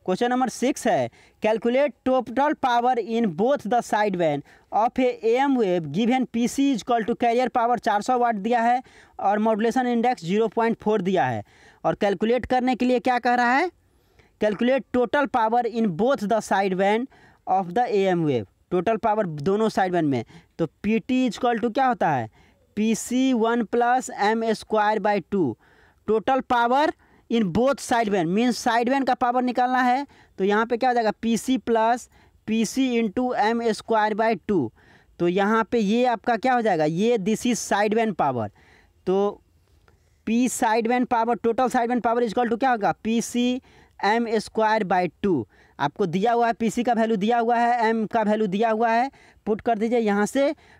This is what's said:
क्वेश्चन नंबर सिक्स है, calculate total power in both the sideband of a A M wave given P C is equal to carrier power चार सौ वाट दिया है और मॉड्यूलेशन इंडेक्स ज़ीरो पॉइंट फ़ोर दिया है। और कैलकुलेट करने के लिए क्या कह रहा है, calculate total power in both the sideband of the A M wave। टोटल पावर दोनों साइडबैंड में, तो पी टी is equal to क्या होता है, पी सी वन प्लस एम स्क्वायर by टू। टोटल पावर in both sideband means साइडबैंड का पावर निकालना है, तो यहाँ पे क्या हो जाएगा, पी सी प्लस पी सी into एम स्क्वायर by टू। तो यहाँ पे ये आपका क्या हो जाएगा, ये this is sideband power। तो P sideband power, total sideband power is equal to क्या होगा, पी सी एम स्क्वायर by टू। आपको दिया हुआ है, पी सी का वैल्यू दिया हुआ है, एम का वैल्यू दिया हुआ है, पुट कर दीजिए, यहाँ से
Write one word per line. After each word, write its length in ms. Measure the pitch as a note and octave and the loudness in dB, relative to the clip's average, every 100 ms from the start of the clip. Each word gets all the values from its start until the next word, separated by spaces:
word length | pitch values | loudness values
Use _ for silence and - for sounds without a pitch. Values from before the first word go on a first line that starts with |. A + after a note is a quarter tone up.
| - | -6
क्वेश्चन 240 | F#3 A#3+ | -2 -2
नंबर 200 | B3 C4 | -2 -4
सिक्स 360 | - B3 - A#3+ | -2 -4 -2 0
है, 220 | D3+ A#2+ - - _ | 0 -2 -6 -20 _
calculate 500 | G#3+ A3 A#3 B3+ D4 - - | -2 0 0 0 0 -2 -2
total 480 | B3+ B3 A#3+ D4 D4+ | -2 -2 -2 -2 0
power 360 | - A#3+ A#3+ A#3+ | 0 0 0 0
in 260 | A3 A3+ A#3 D#3 | -2 -2 -2 0
both 260 | A#3 C#4+ G#3 | 0 0 0
the 120 | A#3+ | -2
sideband 580 | - A3 G#3 F#3 E3 C#3+ - - - | 0 0 0 0 0 0 -6 -20 -6
of 280 | G3+ A#3 - | 0 0 2
a 80 | B3+ - A3 | 0 0 0
A 60 | A#3+ | 2
M 160 | C#4 C4 | 2 2
wave 320 | G3+ F3+ D#3 | 2 0 -2
given 360 | D3+ A3+ C4 B3+ | -2 0 0 0
P 200 | A#3 A#3+ | -2 -2
C 180 | - C#4 | 0 0
is 100 | B3 | 0
equal 220 | - A#3 A3 | 0 -2 0
to 100 | A#3 | -2
carrier 320 | A#3 A#3+ B3+ | 0 0 0
power 280 | B3+ A#3 A#3+ | 0 0 0
चार 220 | - G#3 | 0 -2
सौ 160 | G#3 A#3+ | 0 0
वाट 160 | A#3+ A3 | 0 -2
दिया 240 | G3+ A#3+ | 0 0
है 200 | A#3 B3 - - - - | 2 0 -4 -20 -20 -6
और 200 | G3+ G#3 | -2 0
मॉड्यूलेशन 480 | A3 A3 A3+ B3+ B3 | 2 2 0 0 0
इंडेक्स 360 | A#3 A#3+ B3 E3 | 0 0 -2 -2
ज़ीरो 220 | G3+ A3+ - | 0 0 0
पॉइंट 220 | A3+ - | 0 0
फ़ोर 200 | G#3+ G#3+ | 0 0
दिया 240 | F3+ F#3 C3 | 2 0 0
है। 180 | A2+ - _ - - E3 | -2 -8 _ -20 -6 -4
और 100 | - | 0
कैलकुलेट 440 | G3+ F#3+ A3 A#3+ - | -2 0 0 -2 0
करने 300 | B3+ B3 B3 | -2 0 0
के 100 | B3 | 0
लिए 140 | B3 | 0
क्या 180 | - A#3+ | 0 0
कह 160 | A#3+ B3 | 0 0
रहा 180 | A#3+ | 2
है, 180 | C4+ F4+ - _ _ _ _ _ - | 2 0 -6 _ _ _ _ _ -2
calculate 440 | G#3+ G3+ A#3+ C4 - B3 | -2 0 0 0 0 0
total 320 | A#3+ C#4+ C#4 A#3+ | 0 0 0 0
power 260 | A3 A#3 A#3 | 2 2 0
in 160 | A3+ A3+ D#3 | 0 -2 0
both 260 | A#3 C#4 G3+ | 0 0 0
the 120 | A3 | -2
sideband 640 | - G3+ G3 F#3 G3 A3 C4 _ - _ - | 0 0 0 0 2 0 -2 _ -20 _ -2
of 240 | F#3 F3 | -2 0
the 140 | F3+ B3 | -2 0
A 160 | G3+ F#3+ | 2 2
M 140 | F3 D#3 | 2 0
wave। 180 | B2 G2+ _ - | 0 -4 _ -6
टोटल 260 | F3+ F3+ A3 | -2 0 0
पावर 280 | A3+ G#3 F#3+ D3+ C#3+ | 0 0 -2 -4 -2
दोनों 220 | G3+ A3 | 0 0
साइडबैंड 400 | - F#3+ F3 D#3 | 0 0 0 0
में, 140 | B2+ A2 - - - | 0 -4 -14 -14 -6
तो 80 | E3 _ | -6 _
पी 160 | G3+ A3 | -2 -2
टी 300 | - B3+ B3+ | 0 0 0
is 100 | - | 0
equal 240 | B3 A#3 | -2 0
to 100 | A3+ | -2
क्या 140 | G#3+ C4 | 0 0
होता 240 | A3+ F#3 | 0 0
है, 180 | C3+ A2 _ _ _ _ - | 0 -4 _ _ _ _ -4
पी 160 | A3 A3+ | 0 0
सी 380 | - B3 C4 | -2 0 2
वन 300 | B3 A3+ A#3+ G#3 | 2 2 0 -2
प्लस 440 | A#3 A#3+ B3+ - - | 0 2 0 -2 -2
एम 300 | G3+ A3+ A3+ | 0 0 0
स्क्वायर 460 | G#3 - G#3+ G#3 G#3+ | -4 -2 0 0 0
by 220 | G3+ G#3 - | 0 -2 -2
टू। 260 | G3+ D3 G#2+ _ _ _ _ - | -2 -2 -4 _ _ _ _ -2
टोटल 340 | A3 - C4 - | -2 0 -2 0
पावर 440 | A#3+ A#3+ C4 D#4 - _ _ - | 0 2 2 0 -2 _ _ -4
in 140 | A#3 G3+ | -2 0
both 260 | E3 B3+ C#4 | 2 0 0
sideband 520 | - A#3+ A3+ G3 D#3+ | -2 0 0 0 0
means 240 | F#3+ B3 A3+ | 0 0 0
साइडबैंड 480 | - A#3 A#3+ C#4 C4 | 0 0 2 0 0
का 60 | B3 | 0
पावर 260 | B3 B3 | 0 0
निकालना 380 | B3 B3 B3 B3+ | 0 0 0 2
है, 240 | B3+ B3+ C#4+ - - - | 2 0 -2 -14 -16 -4
तो 60 | |
यहाँ 220 | F#3+ G#3 A#3 | 0 2 0
पे 120 | A#3 | 0
क्या 120 | B3+ | 0
हो 60 | A#3+ | 2
जाएगा, 160 | A3 | 0
पी 260 | - A3+ A3+ | -2 0 0
सी 200 | - C4 | 0 -2
प्लस 500 | - A3+ A3 A#3+ - _ _ _ - | 0 2 2 0 -4 _ _ _ -4
पी 180 | A3 A3 | -2 0
सी 180 | - C4 A#3 | 0 0 0
into 360 | A3+ F#3 B3+ F3 | 0 0 -2 0
एम 280 | G#3 A#3 A#3 | 0 0 -2
स्क्वायर 420 | G#3 - A3 G#3+ G#3 | -2 -2 0 0 0
by 200 | A3+ G#3+ - | 0 -2 -2
टू। 240 | G3 A2+ - _ - _ - | -2 -2 -6 _ -20 _ -4
तो 80 | F3 | -2
यहाँ 360 | F3+ G3 A3+ A3 | 0 2 0 0
पे 80 | A#3+ | 0
ये 260 | G3 A3+ B3 | 0 2 0
आपका 280 | A3+ - A3+ | 0 -2 -2
क्या 160 | C4 | 0
हो 80 | B3 | 0
जाएगा, 240 | A3 E3+ D#3 | 2 2 0
ये 320 | E3 A3 A#3+ | 0 0 0
this 260 | F3+ A3 A#3+ | 0 -2 -2
is 180 | G#3 | -2
sideband 520 | - G3+ G#3+ G#3+ A3 F#3 | -2 -2 0 0 -2 0
power। 340 | D3 B2 G#2+ - _ - _ _ - | -2 -2 -6 -10 _ -20 _ _ -2
तो 340 | F#3+ G3+ - _ _ _ _ _ _ _ _ - | 0 0 -4 _ _ _ _ _ _ _ _ -4
P 180 | A3+ B3 | 0 0
sideband 560 | - A#3 A3 A3+ B3 B3+ | 0 0 0 0 0 0
power, 280 | A#3 A3+ A#3 | 0 0 0
total 320 | A#3 A3+ B3+ | 0 0 0
sideband 340 | C4 A#3 B3 | 0 0 0
power 180 | A#3 A#3 | 0 0
is 100 | A#3+ | 0
equal 200 | G#3+ A#3+ | 0 -2
to 80 | A3 | 0
क्या 120 | C4+ | 0
होगा, 200 | A#3+ F#3+ | 2 0
पी 280 | D#3+ G#3 A#3 | -2 -2 -2
सी 400 | - A#3+ B3 B3+ - - - - G3 | -2 0 0 -2 -8 -20 -20 -6 0
एम 240 | A3+ A#3 A3 | 0 0 -2
स्क्वायर 440 | - - A3 A3 G3 | -4 -2 0 0 0
by 220 | F#3 F3+ - | 0 -2 -2
टू। 240 | G3+ D#3 G#2+ _ _ - | -2 -2 -4 _ _ -6
आपको 260 | C#3+ - G3+ | -6 -2 -2
दिया 260 | E3+ A3+ | 0 0
हुआ 140 | A#3 A#3 | 2 0
है, 60 | |
पी 160 | A#3 A3+ | 0 -2
सी 140 | - | -2
का 100 | A#3+ | -2
वैल्यू 240 | A3+ A3+ A3 | 0 0 0
दिया 200 | G#3+ A#3+ | 0 0
हुआ 180 | A#3 A#3 | 2 2
है, 320 | A#3+ A#3+ A3 | 2 2 0
एम 160 | A3+ G#3+ | 0 0
का 140 | A#3 | 0
वैल्यू 240 | G#3 G#3+ A3 | 0 0 0
दिया 220 | G3 A3+ | 0 0
हुआ 220 | A3 A#3 | 0 2
है, 180 | A3+ C4 - - - - | 2 0 -6 -20 -12 -4
पुट 160 | G#3+ | -4
कर 160 | - A3+ | -2 -2
दीजिए, 220 | A3+ A#3+ | 0 0
यहाँ 260 | A3 G3+ G#3 | 2 2 0
से 280 | C4+ C#4 D4+ - - | 0 0 -2 -10 -20